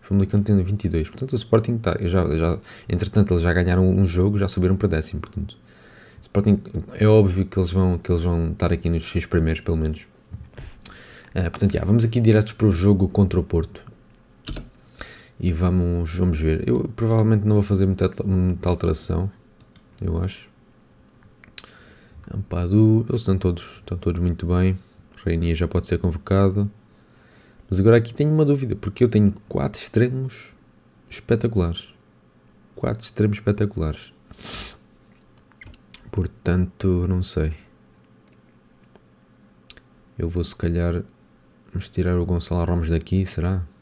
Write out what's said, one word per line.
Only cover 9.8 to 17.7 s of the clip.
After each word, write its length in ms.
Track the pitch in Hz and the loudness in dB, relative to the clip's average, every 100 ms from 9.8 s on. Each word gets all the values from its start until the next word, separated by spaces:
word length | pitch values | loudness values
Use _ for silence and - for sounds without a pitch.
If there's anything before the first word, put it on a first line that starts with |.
| 78 78 - _ _ - - - - - - - - - - | -2 -4 -12 _ _ -18 -18 -18 -20 -18 -20 -20 -20 -20 -10
Ah, 140 | - 87 | -4 -4
portanto, 220 | - 101 | 0 0
já, 120 | - | 0
vamos 200 | 90 110 | 2 2
aqui 160 | 113 120 | 2 2
diretos 320 | 110 107 107 | 4 4 2
para 140 | - 110 | 2 2
o 60 | |
jogo 360 | 90 98 101 92 | 4 4 4 2
contra 320 | - 95 90 | 2 2 2
o 40 | |
Porto. 380 | 82 85 78 - - - _ _ _ _ - - - _ - - - - - _ | -2 -2 -4 -10 -20 -20 _ _ _ _ -12 -12 -14 _ -20 -20 -20 -20 -20 _
E 100 | 92 | -4
vamos, 640 | 82 90 92 87 87 85 | 0 0 2 0 0 -4
vamos 240 | 85 90 80 | -2 0 0
ver. 300 | 78 78 - | 0 0 0
Eu 220 | 123 - | -2 -2
provavelmente 520 | - 110 113 110 110 101 | -4 0 2 4 4 4
não 100 | 104 | 2
vou 60 | |
fazer 240 | 101 | 2